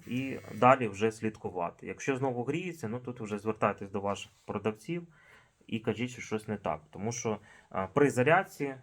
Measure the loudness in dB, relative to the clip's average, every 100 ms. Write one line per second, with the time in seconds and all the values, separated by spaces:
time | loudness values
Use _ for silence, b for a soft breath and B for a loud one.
0 | -6 -6 -4 -6 -10 6 8 8 6 0
1 | 0 0 -4 -4 -6 -4 -4 -6 -10 -6
2 | -2 0 0 -2 -2 -4 -4 -8 -6 -6
3 | -8 -10 -6 -4 -2 2 2 2 -4 -4
4 | -2 -2 -6 _ -8 -4 -2 -4 -4 -8
5 | -8 b b b b b -8 -4 -2 -2
6 | -4 -8 -6 -6 -4 -4 -4 -4 -8 -8
7 | -6 -4 -4 -4 B B B -6 0 4
8 | 4 4 4 4 2 -4 -6 -6